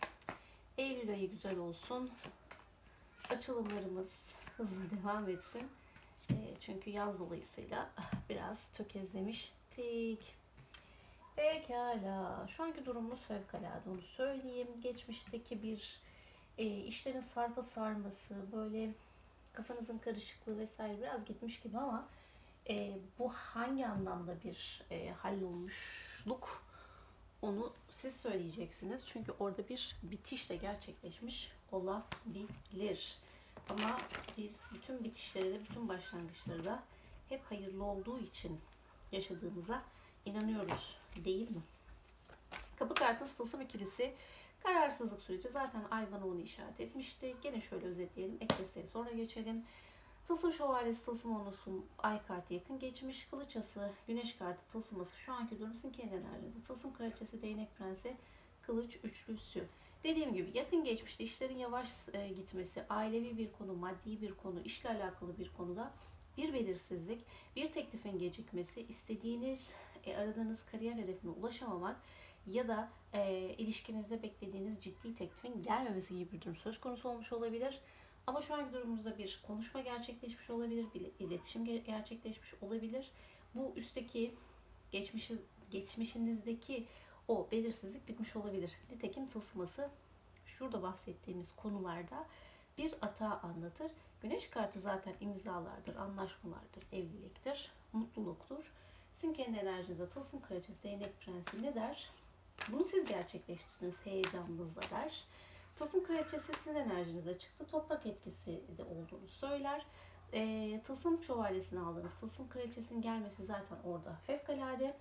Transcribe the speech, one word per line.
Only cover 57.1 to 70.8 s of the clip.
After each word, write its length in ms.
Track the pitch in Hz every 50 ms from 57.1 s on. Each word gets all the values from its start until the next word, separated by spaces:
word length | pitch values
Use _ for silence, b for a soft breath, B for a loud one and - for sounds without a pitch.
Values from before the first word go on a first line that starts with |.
| 226 - 220 220 - 220
değnek 360 | - 214 214 214 214 - -
prensi, 400 | - 196 190 190 190 - 240 262 B B B B B B B B B
kılıç 380 | - - 233 226 240 233 - - -
üçlüsü. 640 | 220 - - - - 220 214 - - - 180 180 170 B B B B B B -
Dediğim 300 | 311 330 320 302 262 208
gibi 240 | 185 175 190 -
yakın 260 | 247 285 - 359 330 302
geçmişte 400 | 254 226 220 - - - - 226
işlerin 340 | 226 - - 262 262 262
yavaş, 320 | 254 247 240 233 254 247 233 - - - - -
e, 140 | 202 202
gitmesi, 560 | 196 190 185 190 - - 185 180 180 - 190 - -
ailevi 480 | 208 214 220 220 226 233 233 240 233
bir 140 | 220 220 214
konu, 220 | - - 202 190 185
maddi 480 | 175 175 185 190 180 - 214 220 208
bir 120 | 214 202 190
konu, 280 | - - 190 180 170 -
işle 240 | - - - - 240
alakalı 480 | 226 208 196 185 - - 180 175 165
bir 120 | 151 180 - -
konuda 340 | - 175 175 175 208 240 269 - B B B B B B B -
bir 160 | - 302 311 277
belirsizlik, 720 | 254 214 190 180 175 - - 185 170 165 185 233 233 - B B B B B B
bir 160 | 262 294 311
teklifin 480 | - 349 - - - 226 - 208 190 175
gecikmesi, 640 | 175 175 170 233 226 - - 175 175 - - 233 233 -
istediğiniz, 840 | 226 - - - 226 - - 226 233 233 247 262 262 254 - - - B B B B B -
e, 100 | - -
aradığınız 500 | 208 208 214 214 226 226 220 226 226 -
kariyer 300 | - - 220